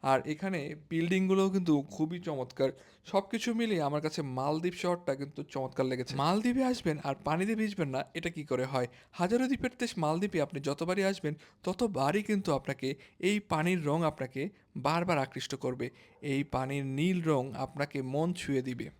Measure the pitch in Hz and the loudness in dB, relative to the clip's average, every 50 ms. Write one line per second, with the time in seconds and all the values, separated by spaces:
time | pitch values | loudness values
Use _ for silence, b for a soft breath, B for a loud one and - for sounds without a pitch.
0 | - 135 135 131 - 147 151 151 190 190 190 170 139 151 147 151 - - 170 165 | 4 4 2 2 2 -2 -6 -4 -4 -4 -4 -4 -4 -6 -10 -12 -10 -4 -2 0
1 | 165 175 185 190 190 185 190 190 190 196 190 196 180 170 156 143 139 - - - | 2 2 2 2 4 4 4 4 4 2 2 0 4 4 4 4 2 -2 -4 -4
2 | 156 156 175 175 175 170 151 135 127 123 - - 135 135 135 B B B B B | -4 -2 -2 -6 -6 -6 -4 -4 -6 -8 0 2 2 2 2 B B B B B
3 | B - - 190 196 202 - 226 - 240 233 226 233 220 214 170 151 139 143 151 | B 0 0 0 0 2 -4 -2 -2 0 0 0 0 0 2 2 2 2 0 0
4 | 151 156 - - 151 139 127 127 131 143 151 160 165 180 175 - - 180 175 175 | -2 -2 -2 -2 -4 -4 -2 -2 0 0 0 2 0 -2 -2 0 0 0 0 0
5 | 175 - 139 135 143 139 147 - 147 - - 139 131 127 - - 135 131 127 123 | 0 -4 -4 -2 -4 -10 -8 -10 -12 -8 -6 -4 -4 -4 0 0 0 0 0 -2
6 | 127 - 135 139 139 156 185 208 220 247 240 262 262 254 254 233 - 175 151 151 | -4 -4 -2 0 2 2 2 2 2 2 2 2 2 2 0 0 0 -2 -2 0
7 | - 143 139 - - 147 151 165 185 208 226 226 220 214 202 - 165 139 131 131 | -2 -4 -4 -2 -2 -2 0 0 0 0 0 0 0 -2 0 -2 -2 -2 -2 -4
8 | 143 - _ 165 - 170 170 160 147 - 131 123 127 127 139 131 123 123 B B | -6 -4 _ -6 -6 -6 -6 -6 -4 -2 0 0 0 0 0 0 0 0 B B
9 | B B B - 175 180 220 240 262 254 277 - - 254 - - 247 233 - - | B B B -2 0 2 4 4 4 2 0 0 0 -4 -2 -2 -6 -4 -2 0
10 | 160 151 156 170 196 208 - 170 143 139 - 147 139 143 143 - 165 170 180 196 | 0 2 2 2 0 0 2 0 0 0 -2 -4 -2 -2 -2 0 0 0 0 2
11 | 196 190 196 190 - 151 151 151 B B B B _ 185 185 - 247 226 196 127 | 2 0 0 0 -2 -4 -4 -4 B B B B _ -4 -2 0 0 0 2 2
12 | 135 139 160 208 208 208 214 202 190 - 151 135 - - 139 - - 131 127 B | 2 4 4 2 2 2 0 0 2 2 0 0 0 -4 -6 -2 -2 -4 -4 B
13 | B B B B - 185 208 214 202 _ 170 156 156 175 185 180 156 147 143 165 | B B B B 0 2 2 0 0 _ 0 2 2 2 2 2 2 2 2 2
14 | 170 156 151 - 135 127 - 135 143 202 b b b b _ - 127 139 156 170 | 2 0 0 -2 -8 -6 -4 -4 -4 -4 b b b b _ -2 0 2 2 2
15 | 175 185 175 147 135 127 - - - - - 135 - 127 127 127 123 123 B B | 2 2 2 2 2 0 -2 -8 -6 -6 -6 -4 -2 -4 -2 -2 -6 -8 B B
16 | B B B B - 143 135 139 143 143 - 127 131 131 139 143 139 135 131 135 | B B B B -6 -2 -2 -2 -2 -2 -2 -2 -2 -2 -2 -4 -4 -2 -2 0
17 | 156 180 190 180 165 160 151 135 127 135 - - 135 131 - 143 143 143 - 143 | 2 2 2 2 2 2 2 2 2 -2 -4 -6 -6 -6 -2 -4 -4 -2 -2 -4
18 | 127 127 131 143 160 175 175 175 - - 139 131 123 131 127 117 - - - | -4 -2 0 0 0 0 -2 -4 -2 0 0 0 0 0 -6 -6 -8 -10 -12